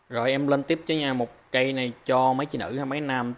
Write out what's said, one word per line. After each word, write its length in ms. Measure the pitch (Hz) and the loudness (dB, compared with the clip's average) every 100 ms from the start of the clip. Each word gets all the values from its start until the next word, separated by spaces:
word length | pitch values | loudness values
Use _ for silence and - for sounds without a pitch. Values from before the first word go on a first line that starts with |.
| - | -6
Rồi, 220 | 117 127 | -2 0
em 160 | 135 143 | 2 2
lên 160 | 139 | 2
tiếp 180 | 139 160 160 | 2 -2 0
cho 100 | 156 | -2
nha, 180 | 143 | 0
một 180 | 131 117 - _ | -2 -2 -6 _
cây 220 | 127 135 | 0 2
này 200 | 131 123 117 - | 0 -4 -6 0
cho 280 | 127 131 | 4 4
mấy 120 | 131 147 | 2 -2
chị 120 | 131 | -4
nữ 200 | 87 131 | -6 -4
hay 80 | 135 | -4
mấy 160 | 143 | -4
nam 320 | 143 131 120 | -2 -2 -2